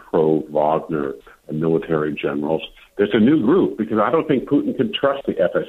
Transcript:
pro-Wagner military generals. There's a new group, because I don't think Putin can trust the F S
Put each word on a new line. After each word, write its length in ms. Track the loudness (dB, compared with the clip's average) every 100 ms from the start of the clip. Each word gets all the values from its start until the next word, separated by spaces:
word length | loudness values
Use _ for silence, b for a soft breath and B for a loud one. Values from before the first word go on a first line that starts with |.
| -2
pro-Wagner 1040 | 2 2 2 0 0 2 0 -2 -4 -4 -8 B B -10
military 640 | -4 0 0 0 -2 -2
generals. 480 | -4 -4 -4 -4 -4 -6 b b -2
There's 160 | 0
a 60 | 4
new 240 | 4 4
group, 340 | 4 2 2 -2
because 220 | -2 0
I 120 | 2
don't 160 | 0 0
think 200 | -2 0
Putin 300 | 0 0 -2
can 160 | -4
trust 320 | 0 -2 -2 -4
the 120 | 0
F 120 | 0
S 120 | 0